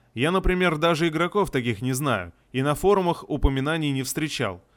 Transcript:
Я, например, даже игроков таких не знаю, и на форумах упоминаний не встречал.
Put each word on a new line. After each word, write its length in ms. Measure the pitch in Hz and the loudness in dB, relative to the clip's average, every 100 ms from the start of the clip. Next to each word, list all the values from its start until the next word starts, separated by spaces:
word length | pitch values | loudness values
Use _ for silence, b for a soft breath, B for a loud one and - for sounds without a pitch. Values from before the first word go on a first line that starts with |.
| _ | _
Я, 180 | 110 147 | -2 0
например, 460 | 190 180 180 180 156 | 2 2 2 2 2
даже 300 | 170 156 170 | 2 2 0
игроков 440 | 156 175 202 185 | 0 -2 0 0
таких 300 | 139 120 101 | 0 -2 -2
не 120 | 123 | -2
знаю, 400 | 131 147 107 87 _ _ | -2 -2 -2 -4 _ _
и 100 | 127 | -2
на 140 | 139 143 | 0 2
форумах 480 | 190 202 175 165 - | 4 4 2 -2 -4
упоминаний 640 | 143 147 135 139 165 147 | 0 2 2 -2 -2 0
не 120 | 135 | -2
встречал. 580 | 127 - 151 - 110 87 _ | -4 -4 -4 -2 -4 -4 _